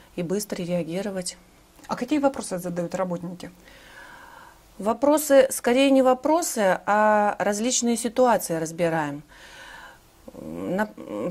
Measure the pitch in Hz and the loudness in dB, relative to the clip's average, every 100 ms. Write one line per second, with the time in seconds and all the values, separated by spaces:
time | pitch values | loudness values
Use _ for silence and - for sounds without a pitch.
0 | - - 170 190 208 202 175 175 160 170 | -14 -8 -4 -4 -4 -8 -4 -4 -4 -6
1 | 208 190 180 - _ _ _ - - 202 | -6 -6 -8 -12 _ _ _ -20 -10 -8
2 | 240 302 277 269 214 180 180 175 170 - | -2 0 0 -2 -6 -6 -6 -4 -4 -4
3 | 185 175 175 175 - - - - - - | -4 -4 -8 -12 -16 -18 -20 -20 -20 -20
4 | - - - - - - _ - 202 226 | -20 -20 -20 -20 -20 -20 _ -6 -4 2
5 | 285 302 302 277 262 - - 247 277 269 | 4 2 6 6 6 2 0 4 6 6
6 | 254 254 285 320 330 240 196 180 - 208 | 4 2 2 0 0 0 2 2 2 2
7 | 214 214 208 - 190 208 233 247 240 233 | 4 4 2 0 -2 0 -2 0 0 -2
8 | 240 233 254 202 - 165 160 165 170 160 | -2 2 4 4 0 -4 -4 -2 0 0
9 | 147 143 - - - - - - - - | -2 -6 -14 -20 -20 -20 -20 -20 -20 -20
10 | _ _ - - 78 - 180 185 214 - | _ _ -20 -16 -12 -10 -6 -4 -4 -8
11 | - - 185 | -12 -6 -6